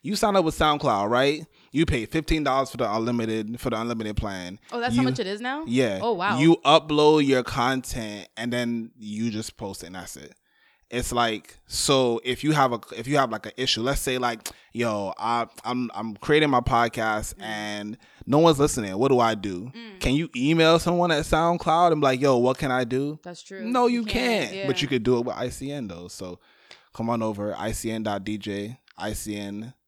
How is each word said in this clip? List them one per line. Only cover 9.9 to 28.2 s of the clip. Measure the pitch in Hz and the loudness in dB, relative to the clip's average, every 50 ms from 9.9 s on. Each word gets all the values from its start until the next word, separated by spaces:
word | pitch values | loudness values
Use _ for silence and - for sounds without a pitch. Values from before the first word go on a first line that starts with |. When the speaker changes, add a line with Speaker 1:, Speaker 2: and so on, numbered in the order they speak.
| 92 | -12
Speaker 1:
that's | 92 92 - - | -12 -12 -12 -14
it, | 69 73 76 - _ _ _ _ _ _ _ _ _ _ _ | -16 -18 -20 -20 _ _ _ _ _ _ _ _ _ _ _
it's | - 123 127 - | -6 -6 -4 -2
like, | 123 120 117 113 110 101 _ - - _ _ | 0 0 0 0 0 -6 _ -16 -20 _ _
so | _ - - - - 143 135 131 120 120 117 - | _ -6 -4 0 2 4 4 4 2 0 0 -2
if | 127 123 - | -4 -4 -2
you | - 151 | 0 0
have | 151 147 135 127 | 4 4 4 2
a, | 117 104 - - - | 2 -4 -8 -12 -12
if | 107 110 | -10 -6
you | 135 147 143 | 0 2 2
have, | 135 117 | 2 2
like, | 110 107 - | -2 -8 -8
an | 110 - | -12 -6
issue, | - 131 127 - 110 | -4 -2 -2 -2 -2
let's | 113 131 139 135 | 0 -2 -2 -2
say, | - 139 127 127 | -2 -2 -2 0
like, | 123 120 117 110 - - - _ _ _ | 0 -2 -2 -4 -10 -14 -14 _ _ _
"Yo, | _ 117 120 117 107 104 101 95 - - | _ -2 -2 0 0 -2 -4 -4 -6 -4
I, | 104 113 117 120 117 110 _ - - | -2 -2 0 0 -2 -4 _ -10 -6
I'm, | 113 123 127 123 113 92 | -4 -4 -2 -4 -6 -6
I'm | 98 110 113 104 | -8 -8 -8 -10
creating | - - - 147 151 156 147 | -8 0 2 4 4 4 4
my | 135 123 | 4 2
podcast | 123 - 131 117 117 117 - 123 110 110 107 107 104 - - | 2 4 4 4 4 2 0 -2 -2 0 0 -2 -4 -8 -12
Speaker 2:
Mm. | - | -12
Speaker 1:
and | 104 110 107 107 107 104 104 104 104 104 113 _ _ _ _ _ - | -12 -10 -8 -8 -8 -8 -8 -8 -8 -10 -12 _ _ _ _ _ -4
no | - 135 147 | 2 4 6
one's | 165 170 156 135 | 6 6 6 6
listening. | 147 147 - 127 107 98 92 98 | 2 2 2 -2 -4 -4 -2 0
What | 127 135 | 2 4
do | 135 120 | 4 4
I | 117 113 110 | 4 4 2
do?" | 104 95 101 92 87 104 131 131 | 0 -4 -6 -6 -6 -8 -10 -14
Speaker 2:
Mm. | - - - - - | -14 -16 -18 -12 -4
Speaker 1:
Can | - 127 131 | -2 0 0
you | 147 165 - - | 0 -2 -4 -4
email | 123 127 147 165 165 160 160 165 165 | -2 2 2 4 6 6 6 6 4
someone | - 175 175 175 175 175 | 4 2 2 2 2 2
at | 160 147 151 | 2 0 0
SoundCloud | - - 170 165 170 175 170 - 170 160 170 180 170 | 0 0 2 2 2 0 0 0 2 4 6 6 4
and | 160 151 | 4 4
be | 147 | 4
like, | 135 131 123 | 2 2 4
"Yo, | 143 139 131 120 | 4 4 4 4
what | 120 127 131 - | 4 2 2 0
can | 160 135 | -2 -2
I | 127 127 127 | 0 0 0
do?" | 113 127 131 139 147 151 151 | 0 -2 -2 -2 -4 -6 -10
Speaker 2:
That's | _ 180 175 - | _ -16 -16 -16
true. | - - 196 196 220 226 | -18 -18 -14 -10 -8 -2
Speaker 1:
No, | 247 254 247 | 0 2 2
you | 233 240 240 | 2 2 0
Speaker 2:
You | 226 | -2
can't. | 214 - - 247 247 226 202 139 107 | -2 -2 0 0 2 0 0 0 -2
Speaker 1:
can't. | 190 190 196 | -6 -6 -4
But | - - | -2 -2
Speaker 2:
Yeah. | - | -2
Speaker 1:
you | 147 - | 0 0
could | 139 123 | -2 0
do | 107 120 123 117 | 2 2 2 2
it | 120 | 2
with | 123 - | -2 -4
I | - 123 127 | -4 -6 -6
C | - - 135 139 | -6 -8 -10 -8
N | 143 147 120 98 | -8 -8 -8 -8
though. | 87 85 90 90 | -10 -12 -12 -14
So | - - 95 90 90 _ _ _ _ _ _ _ - - _ _ _ | -12 -12 -12 -12 -12 _ _ _ _ _ _ _ -20 -20 _ _ _
come | - 113 117 | -6 -2 -2
on | 120 117 | 0 0
over, | 113 110 107 101 104 107 95 | 0 -2 -2 -4 -4 -6 -4
I | - 95 113 | -4 -4 -6
C | 107 - - 113 | -6 -4 -6 -6
N | 110 113 | -6 -4
dot | 110 107 101 101 | -4 -4 -4 -4